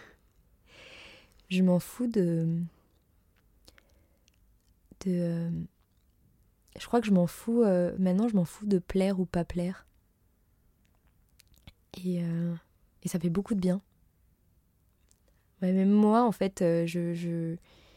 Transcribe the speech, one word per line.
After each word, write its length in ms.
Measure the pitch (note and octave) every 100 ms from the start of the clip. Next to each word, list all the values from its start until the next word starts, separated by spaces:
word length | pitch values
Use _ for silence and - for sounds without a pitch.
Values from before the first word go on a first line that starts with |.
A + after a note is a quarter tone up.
| - _ _ _ _ _ _ - - - - - _ _ _
Je 140 | F#3
m'en 160 | F#3 F3+
fous 280 | - - B3
de, 400 | A#3 F3 E3 E3 E3 E3+ - _ _ _ _ _ _ _ _ - _ _ _ _ _ _ _ _ _ _ _ _ - F#3+
de, 60 |
euh, 380 | F3+ F3 E3+ E3+ E3 E3 _ _ _ _ _ _ _ _ _ _ -
je 80 | -
crois 140 | A#3+
que 60 | A3+
je 40 |
m'en 160 | F#3+ F3
fous, 360 | - - A#3
euh, 300 | A3 F3+ F3 -
maintenant, 300 | F#3 F#3 A#3
je 60 | G#3
m'en 80 | E3+
fous 200 | - G#3
de 140 | G3
plaire 400 | - F#3+ F#3+ F#3+
ou 60 | F3+
pas 180 | F3
plaire. 420 | E3+ F3+ F3 F#3+ - _ _ _ _ _ _ _ _ _ _ _ _ _ _ _ _ _ - _ _ - F3+
Et, 180 | F3
euh, 300 | E3+ E3 E3+ E3 - _ _ _
et 60 | F3+
ça 100 | F3+
fait 100 | F3
beaucoup 240 | E3+ G3
de 60 | G#3+
bien. 220 | F3+ F#3 - _ _ _ _ _ _ _ _ _ _ _ _ _ _ _ _ _
Ouais, 120 | F#3
même 180 | F#3+ F#3+
moi, 320 | G#3 G#3+ A3
en 80 | B3
fait, 300 | G3 G3 -
euh, 240 | F3 E3+ E3+
je, 260 | E3+ E3+
je, 440 | E3+ F3 E3+ E3 E3 _ - -